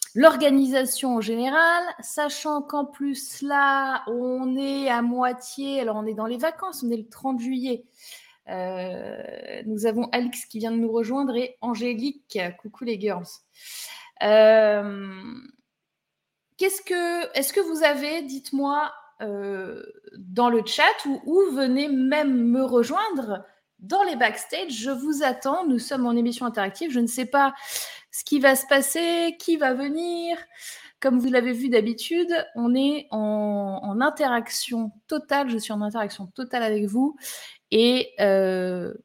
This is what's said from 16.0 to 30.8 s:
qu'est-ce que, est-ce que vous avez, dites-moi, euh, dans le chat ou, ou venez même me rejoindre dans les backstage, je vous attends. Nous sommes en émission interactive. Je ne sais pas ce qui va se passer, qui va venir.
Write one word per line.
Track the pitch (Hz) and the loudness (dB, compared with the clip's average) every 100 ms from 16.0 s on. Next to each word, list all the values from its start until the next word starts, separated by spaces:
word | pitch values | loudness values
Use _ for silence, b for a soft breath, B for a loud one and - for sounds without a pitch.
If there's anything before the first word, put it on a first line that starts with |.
| _ _ _ _ _ - | _ _ _ _ _ -2
qu'est-ce | 381 381 | -2 -2
que, | - 359 349 339 339 - | -4 -2 0 -2 -2 -2
est-ce | 269 | 0
que | - | 0
vous | 339 320 | 0 2
avez, | 311 285 294 320 | 4 4 -2 -4
dites-moi, | 285 269 - 269 277 285 302 - - _ | -6 -10 -6 -2 0 0 -2 -8 -20 _
euh, | 214 202 202 196 190 - - - - - | -8 -6 -6 -8 -8 -12 -16 -20 -20 -20
dans | 185 185 240 | -6 2 4
le | 233 214 | 4 0
chat | - 320 - 285 | 4 4 4 -2
ou, | 269 247 | -4 2
ou | 349 392 269 | 4 4 2
venez | 269 254 294 | 2 2 2
même | 269 262 294 285 254 233 | 2 2 2 2 2 4
me | 247 | 4
rejoindre | 262 247 226 330 440 311 226 196 B B _ _ | 4 4 2 0 -2 -4 -4 -6 B B _ _
dans | 190 359 | -4 0
les | 392 269 | 0 2
backstage, | 233 - - 311 381 | 0 0 -8 -8 -6
je | 226 240 | -6 -4
vous | 254 285 285 | -4 -2 0
attends. | 285 247 269 311 349 | 0 0 -2 0 0
Nous | 240 | 0
sommes | 240 269 240 | 0 -2 0
en | |
émission | 233 233 240 247 | 2 0 -2 -4
interactive. | 226 196 196 330 | -4 -4 -4 -4
Je | 247 | 0
ne | 233 | 0
sais | 233 254 | -2 0
pas | 285 277 262 B B B B B | 2 2 0 B B B B B
ce | - | -12
qui | - 294 | -2 4
va | 269 269 | 6 6
se | - | 4
passer, | 277 269 320 339 339 339 339 | 2 4 0 0 2 0 -2
qui | - 320 | -2 2
va | 277 | 2
venir. | 254 277 311 349 339 339 330 - B B B | 0 -2 -2 -2 -4 -4 -6 -8 B B B